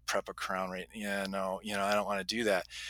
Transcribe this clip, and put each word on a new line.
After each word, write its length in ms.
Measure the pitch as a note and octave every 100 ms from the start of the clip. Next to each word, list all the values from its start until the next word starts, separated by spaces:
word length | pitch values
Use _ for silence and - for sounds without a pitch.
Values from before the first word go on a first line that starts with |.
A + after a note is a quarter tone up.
| -
prep 220 | G2+ -
a 60 |
crown 360 | F#2+ - F#2+ F#2+
right. 160 | F#2 -
Yeah, 300 | A2 G2+ G2 G2
no, 320 | G2 F#2+ F#2
you 120 | G#2
know, 100 | G2+
I 100 | G2
don't 120 | G#2 G2
wanna 180 | G2+
do 200 | F#2 A2
that." 220 | A2 F#2 - - -